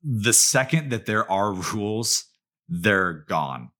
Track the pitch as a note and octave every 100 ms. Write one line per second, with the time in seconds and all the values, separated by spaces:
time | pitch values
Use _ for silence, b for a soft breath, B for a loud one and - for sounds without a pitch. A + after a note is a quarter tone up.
0 | D#3 A2+ G#2+ A2 - C3+ C3 D#3+ D3+ A#2
1 | - G#2+ A2 F#2+ G#2 F#2 E2+ G#2+ G#2 G#2+
2 | A2+ - - _ _ _ _ F2 G2 G2
3 | F#2 D#2+ D2+ F2 C#2+ B1+ B1